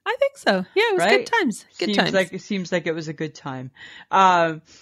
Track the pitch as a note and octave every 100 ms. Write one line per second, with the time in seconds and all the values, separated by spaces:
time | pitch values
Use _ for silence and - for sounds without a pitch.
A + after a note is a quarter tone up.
0 | F#4+ B4 C#5 - - F#3+ F#3 F#4 A#4 G4
1 | F3+ G4+ - A#4 D4+ F3+ - - G#3+ G3+
2 | E3+ F#3+ F#3 F#3 - G3 E3+ F3+ E3+ E3
3 | D#3 D3 D#3 - C#3+ C3 B2+ - - -
4 | - F#3+ F#3+ F3 E3 D#3 - -